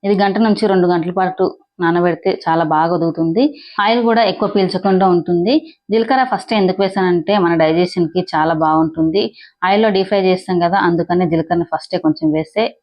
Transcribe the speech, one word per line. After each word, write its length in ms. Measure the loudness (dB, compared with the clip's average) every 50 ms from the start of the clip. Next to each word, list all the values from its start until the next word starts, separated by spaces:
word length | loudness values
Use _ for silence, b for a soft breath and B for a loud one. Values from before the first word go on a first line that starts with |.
| 0
ఇది 80 | 0 0 0
గంట 160 | 0 0 0 0 2 2
నుంచి 140 | 2 0 0 0 2
రెండు 140 | 2 2 2
గంటల 200 | 2 0 -2 -2 -2 -2
పాటు 260 | -2 -2 0 -2 -2 -4 -4 -8 _ _ _ _ -2
నానబెడితే 480 | 0 0 0 0 0 -2 -2 -2 -4 -4 -2 -2
చాలా 200 | -2 0 0 0 0 0
బాగా 180 | 0 0 0 0
వదుగుతుంది. 480 | 0 -2 -2 -2 -2 -2 -2 0 0 0 0 -2 B B B B B -2
ఆయిల్ 160 | 0 0 0 2 0
కూడా 140 | 2 2 2 0
ఎక్కువ 160 | 0 -2 -4 -2 0
పీల్చకుండా 500 | 0 0 0 -2 -2 -2 0 2 2 2 2 2
ఉంటుంది. 400 | 2 0 0 0 0 0 2 0 0 B B B B _ _
జీలకర్ర 320 | -2 -2 0 0 0 0 0 0
ఫస్ట్ 200 | -2 -6 -4 -2 0 0
ఎందుకు 220 | 2 0 0 0 -2
వేసానంటే 500 | -2 -2 -2 0 0 0 0 0 0 0 0 2
మన 100 | 2 2 2
డైజెషన్ 460 | 2 2 2 0 0 -2 0 -2 -2 -2 -2
కి 80 | -4 -4 -2 -2
చాలా 200 | -2 0 0 0 0 0
బాగుంటుంది. 600 | 0 2 2 0 0 0 -2 -2 0 0 0 -2 -2 B B B B B B -2
ఆయిల్లో 240 | 0 2 2 2 2 2
డీప్ 140 | 0 0 0
ఫ్రై 100 | 0 0 2 2
చేస్తాం 300 | 0 0 -2 -2 -2 0 0
కదా, 120 | 0 0 2 0 0
అందుకని 380 | 0 0 -2 0 0 0 0 0
జీలకర్రని 360 | 0 -2 0 0 -2 -2 -2 -2 -4
ఫస్టే 260 | -8 -6 -6 -8 -2 -2
కొంచెం 240 | -2 -2 0 0 -2 0 0
వేస్తే 260 | -4 -4 _ -2 -2 -2 -4 _